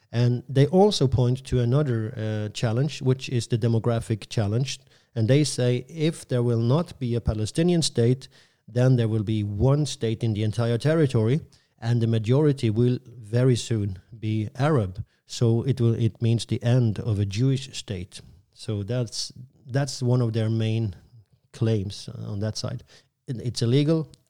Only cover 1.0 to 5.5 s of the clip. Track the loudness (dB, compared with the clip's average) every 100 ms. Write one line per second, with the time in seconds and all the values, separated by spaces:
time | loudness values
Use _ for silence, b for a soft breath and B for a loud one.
1 | 2 2 2 0 -2 0 2 2 0 -2
2 | -4 -6 -4 -4 -6 -4 -2 0 -2 -2
3 | -2 -2 -2 -4 -2 0 2 2 0 -2
4 | -2 -6 -4 -2 -2 -2 -2 -6 _ b
5 | b -2 2 4 2